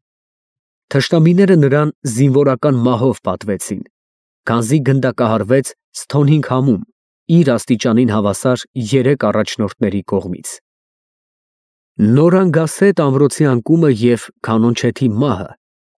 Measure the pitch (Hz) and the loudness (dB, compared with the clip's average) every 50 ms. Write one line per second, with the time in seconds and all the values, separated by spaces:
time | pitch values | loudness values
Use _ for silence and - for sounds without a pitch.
0 | _ _ _ _ _ _ _ _ _ _ _ _ _ _ _ _ _ _ - 139 | _ _ _ _ _ _ _ _ _ _ _ _ _ _ _ _ _ _ -2 -2
1 | 131 - 185 165 160 170 175 180 202 185 190 165 143 135 135 147 151 151 - _ | 0 0 2 2 4 4 4 4 4 4 4 4 4 2 2 0 0 -2 -4 _
2 | - 123 110 117 139 139 127 139 147 135 131 120 - 147 135 123 117 127 120 110 | -8 -6 -2 0 2 2 4 2 2 2 0 0 0 0 0 2 2 0 0 0
3 | 123 135 113 - - 101 92 - - 110 98 90 - - 101 - - - _ _ | 0 0 -2 -2 -4 -6 -6 -4 -6 -6 -6 -6 -6 -8 -10 -10 -12 -14 _ _
4 | _ _ _ _ _ _ _ _ _ 107 113 117 117 113 143 156 131 139 135 135 | _ _ _ _ _ _ _ _ _ -2 -2 -2 0 0 0 0 0 0 0 0
5 | 127 131 123 - 123 110 110 110 101 101 127 139 127 - - _ _ _ _ - | 0 -2 -2 -2 -2 0 0 -2 0 0 0 0 0 -2 -8 _ _ _ _ -18
6 | - - - 143 147 143 156 151 135 - 127 131 135 139 113 90 - - _ _ | -12 -4 -2 0 2 2 2 0 0 -2 -2 -2 0 0 0 -2 -4 -8 _ _
7 | _ _ _ _ _ - 165 170 165 139 120 110 - - 127 107 - 123 113 117 | _ _ _ _ _ 0 2 2 4 2 0 -2 -2 -2 -2 -2 0 0 2 2
8 | 127 120 104 110 98 101 98 - - 131 123 117 - - _ 131 117 104 135 131 | 2 2 0 0 -2 -2 -4 -2 -2 -2 -2 -2 -6 -8 _ -8 -4 -2 0 0
9 | 120 131 147 143 - 104 101 110 107 - - - 110 98 - - 113 101 95 101 | 0 0 0 0 -2 -2 -2 -2 -2 -4 -4 -6 -6 -6 -4 -4 -4 -4 -4 -4
10 | 92 - - 95 92 98 90 - - - - - _ _ _ _ _ _ _ _ | -6 -4 -4 -4 -4 -6 -10 -10 -12 -14 -18 -18 _ _ _ _ _ _ _ _
11 | _ _ _ _ _ _ _ _ _ _ _ _ _ _ _ _ _ _ _ - | _ _ _ _ _ _ _ _ _ _ _ _ _ _ _ _ _ _ _ -2
12 | 107 104 120 135 156 170 170 185 190 180 143 160 165 151 - - 196 202 185 - | 0 2 4 4 4 4 4 2 2 2 0 0 -2 -2 -2 0 0 2 2 2
13 | 156 143 131 139 143 131 - - 156 143 127 120 110 - 160 165 165 147 127 104 | 0 0 2 2 2 0 0 0 0 0 0 0 0 0 2 2 4 2 2 2
14 | 117 120 120 110 - - - _ - - 110 113 113 120 117 - - 120 117 - | 2 0 0 0 -2 -10 -18 _ -6 -4 0 0 0 0 0 0 -2 -4 -2 -2
15 | 135 120 104 110 135 143 107 92 95 - - - _ _ _ _ _ _ _ | -2 -2 0 0 -2 -2 -2 -4 -8 -12 -16 -20 _ _ _ _ _ _ _